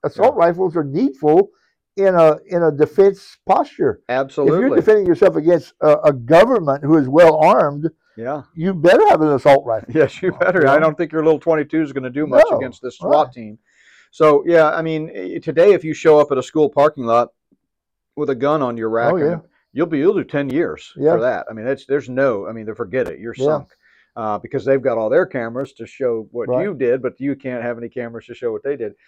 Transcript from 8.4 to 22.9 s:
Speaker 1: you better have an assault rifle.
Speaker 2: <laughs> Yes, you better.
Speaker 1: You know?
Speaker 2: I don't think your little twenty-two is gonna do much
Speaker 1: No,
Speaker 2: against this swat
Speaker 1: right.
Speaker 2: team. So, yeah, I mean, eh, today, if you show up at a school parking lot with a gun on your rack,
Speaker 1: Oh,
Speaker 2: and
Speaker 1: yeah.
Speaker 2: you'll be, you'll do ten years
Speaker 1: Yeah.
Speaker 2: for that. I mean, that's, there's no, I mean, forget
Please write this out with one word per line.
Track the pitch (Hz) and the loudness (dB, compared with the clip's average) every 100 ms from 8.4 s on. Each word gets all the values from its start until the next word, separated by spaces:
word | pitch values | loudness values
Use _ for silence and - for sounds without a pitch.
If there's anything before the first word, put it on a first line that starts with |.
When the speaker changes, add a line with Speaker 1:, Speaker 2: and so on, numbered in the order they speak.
| 131 | -12
Speaker 1:
you | - 170 | -6 -6
better | 185 160 226 427 | 0 4 4 4
have | 165 | 4
an | 156 | 2
assault | 139 147 135 123 | 2 4 4 2
rifle. | 110 - | -6 -4
Speaker 2:
<laughs> | |
Yes, | 156 139 - | 0 0 -2
you | 185 | -6
better. | - 175 180 | -2 -2 2
Speaker 1:
You | 143 | 2
know? | |
Speaker 2:
I | 143 | 2
don't | 160 151 | 2 -2
think | 170 | -6
your | 156 | -2
little | 156 156 | 0 0
twenty-two | 170 156 147 156 | 0 -2 -2 -4
is | 151 | -4
gonna | 135 127 | -6 -8
do | 127 156 | -6 0
much | - 370 | 2 4
Speaker 1:
No, | 349 | 0
Speaker 2:
against | 131 123 | -6 -12
this | 127 - | -16 -10
swat | 175 147 143 | -2 0 0
Speaker 1:
right. | |
Speaker 2:
team. | 123 107 110 _ _ _ _ _ | -6 -20 -20 _ _ _ _ _
So, | - 156 143 139 | 0 4 4 4
yeah, | 170 151 | 4 4
I | 170 | 0
mean, | 160 156 156 | -6 -6 -8
eh, | - 92 160 | -12 -10 -10
today, | - 147 196 | -6 2 4
if | 185 | 4
you | 156 | 0
show | 151 165 151 | -2 4 4
up | 147 | 4
at | 131 | 0
a | |
school | 123 156 143 | -2 0 0
parking | 143 151 151 | 2 0 0
lot | 117 117 120 _ _ _ _ _ _ _ _ | 0 0 0 _ _ _ _ _ _ _ _
with | - 147 | -8 -6
a | |
gun | 127 139 156 | -2 -2 -2
on | 127 117 | -4 -6
your | 113 | -4
rack, | 113 120 | -2 0
Speaker 1:
Oh, | 180 | 0
Speaker 2:
and | 151 | -2
Speaker 1:
yeah. | 165 _ _ _ | -4 _ _ _
Speaker 2:
you'll | - 165 | -6 -4
be, | 156 | 0
you'll | 160 | 0
do | 202 | 0
ten | 127 147 139 | -4 -6 -4
years | 127 - 78 - - | -4 -4 -8 -16 -4
Speaker 1:
Yeah. | 143 | 0
Speaker 2:
for | 165 | 0
that. | 123 101 - | 0 -4 -8
I | |
mean, | 110 113 | -10 -8
that's, | 135 - | -8 -4
there's | 143 120 | -6 -4
no, | 127 135 107 92 | -2 -2 -2 -8
I | |
mean, | 113 110 | -12 -12
forget | 107 107 | -10 -8